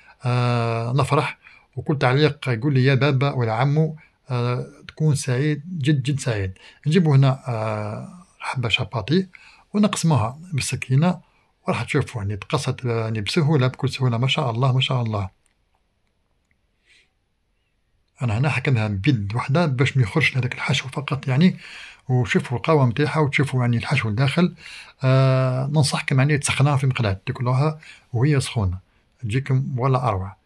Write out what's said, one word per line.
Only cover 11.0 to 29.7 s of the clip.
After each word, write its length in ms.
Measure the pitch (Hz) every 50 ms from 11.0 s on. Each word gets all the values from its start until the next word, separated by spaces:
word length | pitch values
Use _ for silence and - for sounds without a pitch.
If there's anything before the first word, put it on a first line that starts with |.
| 165 180 180 - - _ _ _ _ _ _ _ _ 196
وراح 140 | 156 104 123
تشوفوا 400 | - - 139 - - - 113 98
يعني 140 | 101 107
تقصت، 500 | 98 - - - 135 - 131 127 - -
آه، 180 | 120 117 113 113
يعني 160 | 113 113 110
بسهولة، 460 | 104 - - 180 147 143 160 139 127
بكل 220 | 127 - - - 127
سهولة، 300 | - - 131 123 117 113
ما 100 | 127 131
شاء 220 | - 165 147 120
الله، 220 | 110 117 135 131 123
ما 80 | 131
شاء 220 | 127 - 135 127 120
الله. 280 | 110 107 101 95 95 - _ _ _ _ _ _ _ _ _ _ _ _ _ _ _ _ _ _ _ _ _ _ _ _ _ _ _ _ _ _ _ _ _ _ _ _ _ _ _ _ _ _ _ _ _ _ _ _ _ _ _ _ _ _ _ _ - 135
أنا 160 | 117 104 113
هنا 100 | 143 147
حكمها 400 | 120 127 - 151 131 110 110 107
بيد 460 | 104 98 98 151 131 107 101 98 110
واحدة 320 | 120 - - 135 170 175
باش 300 | 151 127 123 139 135 -
ما 60 | 135 120
يخرجش 340 | - - 160 - - -
هذاك 180 | 127 123 117 -
الحشو 340 | - - - 131 - - 131
فقط 400 | - 156 139 - 143 139 - 135
يعني. 280 | 127 139 180 185 185 - - - - - - - - - _ -
وشوفوا 480 | 127 123 120 - - 190 - - 123
القوام 340 | 113 - 165 160 143 135 120
تاعها، 280 | 101 127 143 147 143 160
وتشوفوا 420 | 151 135 - - 139 - 131 127
يعني 160 | 120 120 120
الحشو 320 | 117 - - 139 123 - 110
الداخل. 460 | 104 113 139 135 - 170 180 180 - - - - - - - - - _ 131
آه، 640 | 131 131 131 135 131 131 131 131 127 127 131 135
ننصحكم 520 | 139 147 156 135 - - - - - 139 127
يعني 200 | 131 147 151 143
تسخنوها 380 | - - - - 135 147 143
في 100 | 131 139
مقلاة، 340 | 131 - - 117 101 95 - -
تاكلوها 520 | - 127 - 123 123 127 131 147 156 156 156 - - - - _ _ -
وهي 280 | 113 131 151 147 131
سخونة، 380 | - - - 117 101 90 90 92 - _ _ _ _ _ _ _ 123
تجيكم 560 | 104 110 135 139 - 135 131 139 -